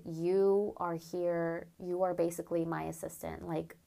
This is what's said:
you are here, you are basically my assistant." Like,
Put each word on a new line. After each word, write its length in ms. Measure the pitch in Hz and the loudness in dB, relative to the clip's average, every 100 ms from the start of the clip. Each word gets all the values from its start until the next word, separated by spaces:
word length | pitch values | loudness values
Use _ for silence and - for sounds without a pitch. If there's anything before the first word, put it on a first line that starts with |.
| 165 | -6
you 680 | 160 175 190 196 196 208 - | -2 2 6 6 6 2 -2
are 180 | 175 165 | -4 -4
here, 720 | 165 180 175 170 165 165 170 - | -4 -2 0 2 0 -2 -8 -10
you 220 | 180 175 | -4 0
are 100 | 185 | 2
basically 520 | 175 170 170 - 170 165 | 2 0 0 -2 0 0
my 180 | 160 | -2
assistant." 640 | 160 165 - - 165 - 175 | -4 -6 -8 -8 -8 -8 -4
Like, 300 | 160 165 - | -4 -4 -10